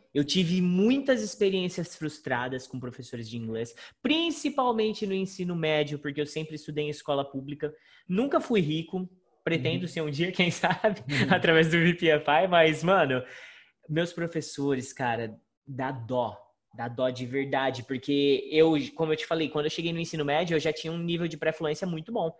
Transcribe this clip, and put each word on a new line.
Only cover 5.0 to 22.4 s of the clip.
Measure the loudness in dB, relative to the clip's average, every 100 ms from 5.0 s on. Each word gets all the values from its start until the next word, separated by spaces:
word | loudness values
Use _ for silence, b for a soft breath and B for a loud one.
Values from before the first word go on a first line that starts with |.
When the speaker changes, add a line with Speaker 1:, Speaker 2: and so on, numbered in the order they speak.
| -4
Speaker 1:
no |
ensino | -2 -4 -4 -4
médio, | -2 2 2 0 -4
porque | -6 -4
eu | -4
sempre | -4 -8 -10
estudei | -8 -6 -4
em |
escola | -6 -2 -2
pública. | -2 -6 -8 -6 -8 -8 b b b
Nunca | 0 2 0
fui | 2 2
rico, | 2 0 -4 -6 -8 _ _ _
pretendo | -2 0 0 -2
Speaker 2:
Uhum. | -4
Speaker 1:
ser | -4
um | -4
dia, | -2 -2
<laughs> |
quem | 2 0
sabe, | 2 0 2 0 0 -2
Speaker 2:
Uhum. | 0 2
Speaker 1:
através | 4 6 6 6
do | 6
V | 4
P | 4 4
F | 4 4
I, | 4 6
mas, | 6 6 4
mano, | 4 4 4 2 -2 B B B B B -4
meus | -2 -2
professores, | -2 -4 -4 -6 -4 -2 -2 -4
cara, | -4 -2 -2 -4 -10 _ _ -12
dá | -6 -6
dó. | -6 -4 -2 -2 -4 -18 _ _
Dá | -10 -8
dó | -2 -2
de | -2 -6
verdade, | -4 -2 0 0 -2
porque | -6 -6 -2 2 4 2 2
eu, | 6 6 6 0 -2
como | 0
eu | 0
te | -2
falei, | -2 -2
quando | -2 -2
eu |
cheguei | -2 -4
no | -4
ensino | -4 -4
médio, | 0 0 2 0
eu |
já | 0
tinha | -2 -6
um | -6
nível | -2 -2 -2
de | -2
pré-fluência | -2 -2 -2 -2 -4
muito | -6 -6
bom. | -4 -4 -6